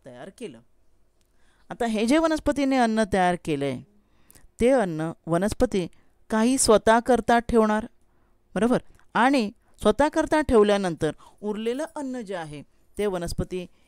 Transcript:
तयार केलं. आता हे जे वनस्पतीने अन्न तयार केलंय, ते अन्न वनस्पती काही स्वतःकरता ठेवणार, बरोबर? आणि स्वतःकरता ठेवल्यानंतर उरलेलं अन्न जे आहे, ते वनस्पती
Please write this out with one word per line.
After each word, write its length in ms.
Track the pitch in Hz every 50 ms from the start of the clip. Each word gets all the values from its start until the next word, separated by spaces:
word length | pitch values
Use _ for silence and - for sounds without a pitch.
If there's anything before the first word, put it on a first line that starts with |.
| -
तयार 260 | 135 123 123 147 190 196 -
केलं. 220 | 240 175 120 117 117 _ _ _ _ _ _ _ _ _ _ _ _ _ _ _ _ _ _ _ _ -
आता 160 | 175 - 233
हे 200 | 233 220 208 226
जे 120 | 233 285 320
वनस्पतीने 600 | 320 320 311 302 - 294 294 285 285 269 269 262
अन्न 260 | 240 226 220 220 220 190 -
तयार 220 | 190 180 180 180 175 -
केलंय, 360 | 170 151 139 143 139 127 123 135 _ _ _ _ _ _ _ _ _ - - - - _ -
ते 80 | 220 247
अन्न 420 | 277 254 208 185 160 156 160 165 - _ - 165
वनस्पती 600 | 165 170 190 214 - - 254 247 - 196 170 175 - _ _ _ _ _ _ -
काही 280 | 220 220 220 247 262 262
स्वतःकरता 840 | - - 214 196 - 220 220 240 233 - 247 233 - - 233 233
ठेवणार, 480 | 233 - 240 226 220 214 214 214 226 - _ _ _ _ _ _ _ _ _ _ _ _ -
बरोबर? 220 | 185 214 240 254 185 - - - _ _ - -
आणि 380 | 190 226 269 285 269 214 202 - _ _ _ _ -
स्वतःकरता 600 | - 208 214 - 285 302 - 330 - - 320 302
ठेवल्यानंतर 720 | 302 - 262 220 208 208 202 202 196 180 160 - 165 151 143 - - - _ -
उरलेलं 440 | 202 208 208 208 226 226 240 269 311 311 -
अन्न 260 | 302 285 262 254 254
जे 140 | 226 185 196
आहे, 280 | 175 160 151 147 147 - _ _ _ _ _ - -
ते 80 | 208
वनस्पती 600 | 208 185 175 170 180 - - - - 185 185 175 - _ _ _